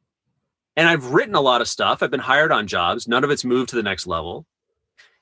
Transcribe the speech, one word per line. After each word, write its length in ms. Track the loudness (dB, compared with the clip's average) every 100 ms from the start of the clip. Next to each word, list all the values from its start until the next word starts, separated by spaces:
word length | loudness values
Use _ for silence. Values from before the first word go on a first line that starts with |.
| _ _ _ _ _ _ _ 2
And 100 | 2
I've 280 | 2 2
written 200 | 0 2
a 60 | 2
lot 220 | 4 2
of 60 | 0
stuff. 340 | -2 0 0
I've 80 | 0
been 100 | -2
hired 320 | 0 2 4
on 140 | 2 0
jobs. 420 | -2 0 -2 -2
None 160 | 0
of 60 | 0
it's 140 | -2
moved 260 | 0 -2 -2
to 60 | -4
the 60 |
next 240 | -4 -6 -6
level. 380 | -6 -6 -10 -14 _ _ _ _ _ _ _